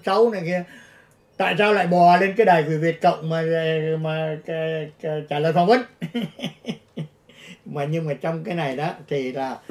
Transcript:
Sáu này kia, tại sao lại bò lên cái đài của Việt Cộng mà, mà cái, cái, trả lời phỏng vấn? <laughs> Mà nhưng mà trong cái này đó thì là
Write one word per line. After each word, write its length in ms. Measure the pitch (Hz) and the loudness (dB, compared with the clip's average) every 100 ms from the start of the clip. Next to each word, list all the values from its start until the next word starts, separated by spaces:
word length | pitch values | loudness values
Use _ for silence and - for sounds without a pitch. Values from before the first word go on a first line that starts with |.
Sáu 260 | - 202 233 | -2 2 2
này 120 | 202 | 0
kia, 200 | 165 180 175 - - - _ _ _ - | -4 -4 -6 -16 -20 -20 _ _ _ -2
tại 180 | 190 180 | 0 2
sao 140 | 208 | 2
lại 140 | 202 175 | 2 2
bò 300 | 175 175 175 | 6 8 6
lên 180 | 190 190 | 4 4
cái 100 | 202 | 6
đài 160 | 165 | 4
của 160 | 151 156 | 2 0
Việt 200 | 165 165 | -2 2
Cộng 260 | 175 160 160 | 2 0 -2
mà, 140 | 165 165 165 160 160 156 160 | -2 0 0 0 -2 -2 -2
mà 380 | 156 156 160 156 - | -2 -4 -4 -6 -8
cái, 440 | 160 160 160 151 - | -6 -4 -6 -8 -10
cái, 220 | 160 151 147 | -6 -6 -4
trả 100 | 143 | -2
lời 140 | 160 | 0
phỏng 140 | 170 175 | 2 4
vấn? 160 | 247 254 _ 165 | 2 0 _ -10
<laughs> 100 | 240 185 - 233 - - - _ - 151 _ _ - - 180 | -8 -8 -10 -12 -10 -14 -14 _ -14 -14 _ _ -20 -20 -20
Mà 200 | - 143 | -12 -8
nhưng 220 | 143 165 156 | -4 -4 -4
mà 80 | |
trong 300 | 143 165 165 | -4 -4 -6
cái 100 | 170 | -6
này 220 | 175 143 131 | -6 -4 -4
đó 180 | 156 - - | -6 -8 -6
thì 240 | 143 127 | -4 -4
là 260 | 135 131 117 - | -6 -8 -8 -14